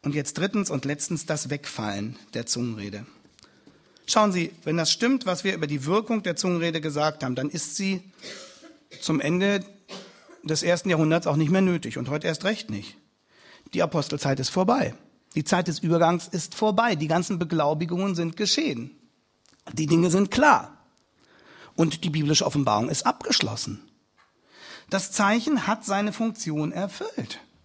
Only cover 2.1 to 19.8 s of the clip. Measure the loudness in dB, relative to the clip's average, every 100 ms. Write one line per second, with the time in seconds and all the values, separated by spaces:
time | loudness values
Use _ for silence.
2.1 | -10 -10 -8 -4 -4 -4 -6 -8 -10 -14
3.1 | -20 _ -20 _ _ _ _ _ _ 0
4.1 | 4 4 2 -2 -4 -2 0 0 2 2
5.1 | 2 0 -2 -2 -2 -2 -2 0 0 0
6.1 | -4 -2 -2 0 0 0 -2 -4 0 0
7.1 | 0 -4 -2 -4 -4 -6 -2 -2 -2 -6
8.1 | -18 -16 -16 -18 -20 -20 -20 _ -10 -2
9.1 | 0 2 2 2 0 -4 -20 _ -18 -18
10.1 | -20 -20 -14 -4 0 2 2 2 4 4
11.1 | 4 2 2 4 4 4 2 -4 -6 -4
12.1 | -2 -2 -2 -2 -2 -6 -8 -10 -20 _
13.1 | _ _ _ -20 -20 -8 -2 0 0 -2
14.1 | -2 0 0 0 2 4 2 0 -4 -20
15.1 | _ _ -4 2 2 2 -2 2 4 4
16.1 | 4 -2 -8 -8 0 2 4 2 0 2
17.1 | 0 0 -4 -2 0 2 0 -2 -2 -2
18.1 | -2 -4 -2 0 0 0 -4 -10 -16 _
19.1 | _ _ _ _ _ -12 -4